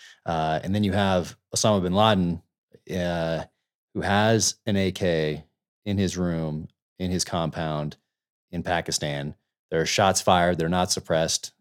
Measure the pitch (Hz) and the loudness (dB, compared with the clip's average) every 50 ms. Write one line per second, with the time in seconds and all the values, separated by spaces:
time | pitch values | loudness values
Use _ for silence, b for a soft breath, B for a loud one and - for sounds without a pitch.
0 | B B B B B 87 85 80 78 80 78 - - 87 98 107 104 98 90 104 | B B B B B -4 -2 -2 0 0 -2 -2 -2 -2 0 0 0 2 2 2
1 | 98 95 95 90 82 - - _ _ - - - - 113 104 95 90 90 90 101 | 2 2 2 0 0 -2 -10 _ _ -8 -4 0 2 2 2 2 2 0 2 4
2 | 107 110 107 92 90 87 87 87 - _ _ _ _ _ _ - _ - 85 90 | 4 4 4 4 2 0 0 -4 -8 _ _ _ _ _ _ -20 _ -8 -6 -4
3 | 87 87 85 85 82 82 80 78 76 - _ _ _ _ _ _ _ _ - 92 | -2 -2 -2 -2 -2 -2 -2 -4 -6 -10 _ _ _ _ _ _ _ _ -8 -6
4 | 80 92 101 101 107 113 113 110 98 - - _ - 113 101 98 95 95 90 - | -2 0 2 4 4 4 4 4 2 0 -2 _ -4 -2 0 2 2 0 0 0
5 | 98 90 82 80 78 76 76 76 76 _ _ _ _ _ _ _ - 104 101 98 | 0 0 2 2 0 0 -2 -4 -10 _ _ _ _ _ _ _ -6 -4 0 0
6 | 98 87 82 90 90 87 85 82 80 78 76 78 87 - _ _ _ _ _ - | 0 0 0 -2 -2 -2 0 -2 -2 -4 -4 -6 -8 -12 _ _ _ _ _ -6
7 | 92 90 92 87 - - - 87 82 80 78 85 80 78 76 76 73 76 - _ | -4 -2 -2 -2 -2 -2 -2 -2 -2 -2 -4 -4 -4 -4 -4 -4 -4 -6 -8 _
8 | _ _ _ _ _ _ _ _ _ _ 90 87 82 92 87 85 82 - 78 - | _ _ _ _ _ _ _ _ _ _ -10 -8 -4 -2 -2 -2 -2 -4 -6 -4
9 | 80 73 71 71 71 76 - _ _ _ _ _ _ - - 80 80 - - - | -4 -4 -6 -6 -6 -8 -12 _ _ _ _ _ _ -4 -2 -2 0 0 2 2
10 | 101 95 90 - - - 92 87 87 90 90 80 82 82 90 90 90 87 - 92 | 4 4 2 2 2 4 4 4 4 2 2 0 0 0 2 0 0 0 -2 -4
11 | - - 85 80 82 85 - - - - _ _ | -2 0 0 2 2 0 -2 -4 -6 -8 _ _